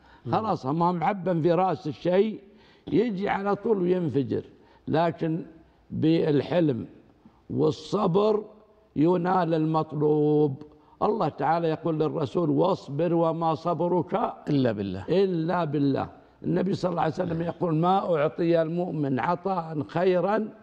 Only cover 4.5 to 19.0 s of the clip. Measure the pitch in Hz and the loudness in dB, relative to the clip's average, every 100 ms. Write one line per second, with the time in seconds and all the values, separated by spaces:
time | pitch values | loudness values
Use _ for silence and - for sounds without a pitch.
4.5 | - - _ - 143 170 165 165 165 - | -16 -20 _ -2 0 0 -2 -4 -4 -8
5.5 | - - _ - 113 160 165 160 143 - | -18 -20 _ -10 0 2 4 2 0 2
6.5 | 175 156 117 80 - - _ - _ - | 2 2 0 -6 -14 -20 _ -20 _ -6
7.5 | 120 156 - - 190 208 180 214 214 - | 0 0 0 -4 0 2 2 2 0 -4
8.5 | - - _ _ 131 165 180 180 185 165 | -16 -20 _ _ 0 2 2 2 0 2
9.5 | 165 160 160 156 147 151 151 147 151 151 | 0 0 0 -2 0 2 4 4 4 2
10.5 | 131 - - - - 208 220 170 - 139 | 0 -12 -20 -20 -2 -2 0 -2 -2 -2
11.5 | 170 165 156 170 156 156 147 139 180 160 | 0 0 -2 -2 0 -2 -2 -2 0 0
12.5 | 143 175 185 - 143 170 165 165 165 165 | 2 2 0 -4 -4 0 2 2 0 -2
13.5 | 160 175 165 175 180 - 196 254 - - | -2 -2 -2 0 0 0 -2 -2 -4 -2
14.5 | 143 123 104 98 92 95 175 190 170 160 | 2 2 0 -4 -6 -2 0 2 0 -2
15.5 | 180 160 147 139 120 101 - - _ - | -2 -2 0 0 0 -4 -10 -20 _ -2
16.5 | 170 190 190 180 175 160 - 175 165 170 | 0 0 -2 -2 0 -2 -2 -4 -4 -4
17.5 | - 185 156 175 190 208 160 151 - 170 | -4 0 2 2 2 2 0 0 0 2
18.5 | 170 160 175 180 156 | 2 2 -2 -4 -2